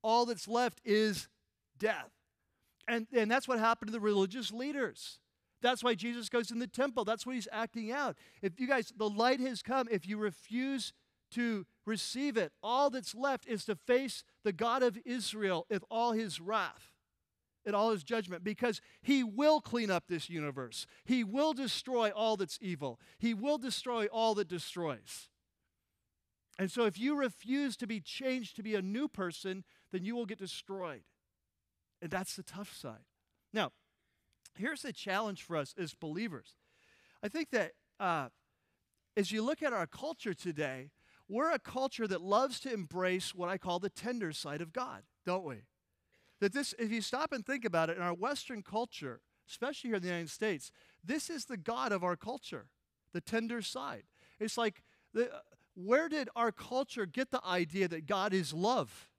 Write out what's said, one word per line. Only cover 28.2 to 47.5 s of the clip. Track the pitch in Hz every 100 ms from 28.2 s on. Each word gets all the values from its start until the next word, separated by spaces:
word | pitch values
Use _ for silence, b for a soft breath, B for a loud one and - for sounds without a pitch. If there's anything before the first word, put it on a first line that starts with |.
| 262 254 214 -
to |
be | 214 214
a |
new | 190 214 294
person, | - 180 165 190 190 - b b
then | 185
you | 190
will | 240 214
get | 214
destroyed. | 190 - - 196 175 123 _ _ _ _ _ _ _ _ _ _
And | 165
that's | 185 185 -
the |
tough | - 185 202 -
side. | 127 107 _ _ _ _ _
Now, | 214 147 _ _ _ _ _ _ _ - -
here's | 233 294
the | 277
challenge | 175 202 190 220 190
for | - 165
us | 135 -
as | 160
believers. | - 160 160 226 139 - _ b b b b b b
I | 208
think | 311 311
that, | 226 160 - _ _
uh, | 190 165 127 _ _ _ _ _ _ _ _ -
as | 196
you | 214
look | 233 311
at | 294
our | 220 160
culture | - 294 320 233
today, | 175 175 151 147 131 139 _ b b -
we're | 214 311
a | 285
culture | - 247 262 - 220
that | 185
loves | 185 208 262 -
to | 269
embrace | 226 165 175 185 185 -
what | 180 175
I | 190
call | 185 175
the | 190
tender | - 226 247 180
side | 147 147 147
of | 165
God, | 247 254 - - _ -
don't | 185 165
we? | 117 - _ _ _ _ b b b
That | 202
this, | 240 277 -
if | 226
you | 226
stop | 202 254 320
and | 269
think | 220